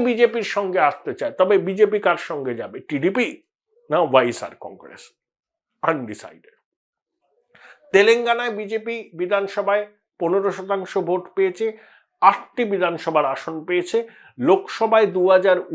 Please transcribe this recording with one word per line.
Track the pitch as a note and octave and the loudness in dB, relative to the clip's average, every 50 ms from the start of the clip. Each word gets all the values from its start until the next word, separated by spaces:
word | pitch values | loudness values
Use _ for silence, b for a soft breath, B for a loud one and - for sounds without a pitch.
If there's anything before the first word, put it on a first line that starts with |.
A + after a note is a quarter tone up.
| B3 B3 | 4 2
বিজেপির | A#3+ A3 A#3+ A3+ A3 A#3+ G#3 - - | 4 4 4 4 4 0 -4 -2 -4
সঙ্গে | G#3 G3+ F#3+ F3+ F#3 D#3+ F#3 | -4 -4 0 0 2 2 2
আসতে | - - - - B2+ - | 2 -2 -6 -8 -6 -6
চায়, | C#3 - - - | -6 -6 0 0
তবে | F#3 G3 G#3 F#3+ E3+ | 2 4 4 2 2
বিজেপি | F3 F#3+ F#3+ G#3+ G3+ G#3 G#3 - | 0 2 4 4 4 4 2 0
কার | F#3 F3 D#3+ - - | 0 0 0 -2 -6
সঙ্গে | E3+ D3 C3+ B2+ A#2+ A2+ | -8 -6 -6 -6 -6 -6
যাবে, | G#2+ G2 G2 B2+ - - | -8 -10 -12 -16 -12 -8
টিডিপি | D3+ C#3 C3+ F3+ G3 B3 B3 E3 - - _ _ _ _ _ _ _ _ _ _ | -6 -2 -2 0 0 0 -2 -2 -4 -10 _ _ _ _ _ _ _ _ _ _
না | D3+ D#3 E3+ D3 | 0 0 0 4
ওয়াইএসআর | B2 C3 B2+ B2 A#2+ - - - - - - | 4 4 4 2 -2 -6 -8 -12 -12 -16 -18
কংগ্রেস, | - G2 F#2 - - - - - - _ _ _ _ _ _ _ _ _ _ _ _ _ _ - D#3 | -18 -18 -18 -20 -20 -20 -20 -20 -20 _ _ _ _ _ _ _ _ _ _ _ _ _ _ -2 -2
আনডিসাইডেড। | E3 D3 B2+ G#2+ G#2+ - - F2 - E2 _ _ _ _ _ _ _ _ _ _ _ _ _ _ _ _ _ _ _ _ _ _ b b b b b b _ _ - | -2 -2 -4 -8 -12 -14 -14 -18 -20 _ _ _ _ _ _ _ _ _ _ _ _ _ _ _ _ _ _ _ _ _ _ _ b b b b b b _ _ 2
তেলেঙ্গানায় | F#3+ G3+ A3 A3+ A#3+ A#3+ A#3 A#3 A#3 A#3+ B3 A3 G3+ | 4 6 6 4 4 2 0 -2 -2 -2 -4 -6 -6
বিজেপি | G#3+ G3 A3 A3 G#3+ A3+ A#3 A#3 G#3+ - - D#3+ | -8 -8 -8 -8 -6 -8 -8 -10 -10 -14 -8 -8
বিধানসভায় | F3+ F3+ G3+ G3+ G3 G3 - G#3+ G3+ F#3+ G3+ G#3 G#3 G#3 _ _ _ _ _ - | -4 -2 -2 -2 -2 -4 -6 -4 -2 0 -2 -2 -2 -6 _ _ _ _ _ -6
পনেরো | F3+ E3 F3+ G3 G3 G3+ F3 | -4 -2 0 0 0 -2 -4
শতাংশ | E3 F#3 F#3+ G3 G3 F#3+ F3+ - G3+ F3+ E3 | -4 -6 -6 -6 -6 -6 -4 -4 -4 -2 -2
ভোট | F3+ F#3 F3+ - - | -2 -4 -4 -6 -4
পেয়েছে, | - F#3+ F#3+ F#3 - A3 A3+ G#3+ G#3+ b b b b b b _ _ - F#3 | -2 -2 -2 -2 -4 -4 -6 -6 -8 b b b b b b _ _ 4 4
আটটি | G3 - - - _ - A#3+ G#3+ G3+ | 4 2 -4 -10 _ -4 -2 -2 0
বিধানসভার | F#3 F3+ F3 E3+ D#3 - E3+ D#3+ D3+ D3 C3+ C3+ | 0 0 0 -2 -2 -4 0 0 2 2 2 -2
আসন | C3+ - - D#3+ D#3+ D#3 E3+ | -4 -6 -8 -10 -10 -6 -4
পেয়েছে, | F3+ F3+ F3 - - A3+ A#3 A3+ B B B B B - B2 C#3+ | -4 -2 -2 -2 -2 -4 -4 -4 B B B B B -2 2 4
লোকসভায় | F#3 G3 - - - - A3 A3+ A3 A3 A3 G3 E3+ | 4 4 2 -4 -4 -2 0 2 4 4 4 4 2
দু | F#3 F3+ F#3 F#3+ | 2 4 4 4
হাজার | F#3 F#3 G3 F#3 F3+ E3 - E3 | 6 6 4 2 2 0 -4 -4